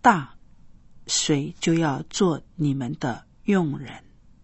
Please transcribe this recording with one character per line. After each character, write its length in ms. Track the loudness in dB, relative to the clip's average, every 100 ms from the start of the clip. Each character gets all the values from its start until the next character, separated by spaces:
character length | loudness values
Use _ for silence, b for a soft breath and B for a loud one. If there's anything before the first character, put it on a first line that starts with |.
大， 360 | 4 4 -2 -16 -20 -20 -20 -20 -20 -20 -6
谁 480 | -4 0 0 -2 -4
就 140 | 0
要 280 | 2 0 -2 -6
做 320 | 0 0 0 -8
你 180 | -4 -2
们 240 | -2 -4 -4
的 280 | -6 -6 -12 _
用 340 | 0 2 2 -4
人。” 240 | -10 -18 -20 -20 -20 -20